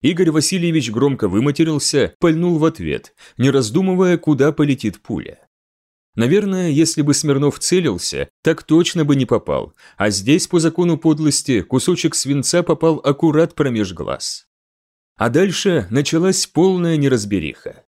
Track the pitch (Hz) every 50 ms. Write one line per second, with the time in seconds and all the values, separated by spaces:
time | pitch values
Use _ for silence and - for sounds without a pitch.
0 | - 143 185 165 185 165 151 156 147 - 190 190 170 170 165 160 135 117 104 113
1 | 131 143 135 - - 101 87 101 120 143 143 - 165 160 156 147 - - - 147
2 | 117 92 - _ - 170 160 160 175 180 175 156 151 160 156 - 87 78 69 57
3 | - - _ _ - - _ - 117 135 131 139 127 107 110 165 190 190 185 180
4 | 190 180 180 165 - - 151 123 135 151 160 - 151 147 135 123 - 110 92 -
5 | _ - 113 80 - - - _ _ _ _ _ _ _ _ _ _ _ _ _
6 | _ _ _ - 113 123 160 208 208 202 190 185 180 170 147 143 165 151 - -
7 | 151 147 143 - - 151 139 135 147 143 135 - - - - 185 175 151 101 87
8 | - - - 67 71 - _ _ _ 160 160 160 - - 151 165 175 - - 170
9 | 156 147 143 139 131 - 123 107 - - 73 65 52 - _ _ - - _ _
10 | 98 107 104 98 95 107 147 180 - - - 175 160 165 160 - 180 175 165 151
11 | - 170 156 147 156 151 139 - - - 131 104 85 - - 131 - - 180 -
12 | - 160 - - - 131 143 143 127 - - 175 175 - 165 151 - 165 160 143
13 | - 143 143 - - 165 143 151 165 160 - - 151 135 120 110 104 92 92 80
14 | 78 50 64 65 - - - - _ _ _ _ _ _ _ _ _ _ _ _
15 | _ _ _ _ 104 117 120 147 185 202 165 - - 202 180 151 104 90 104 131
16 | 147 - - 165 175 190 185 - - - _ - 170 190 190 180 175 170 165 156
17 | 143 139 127 120 101 104 101 95 78 73 60 - - - - - _ _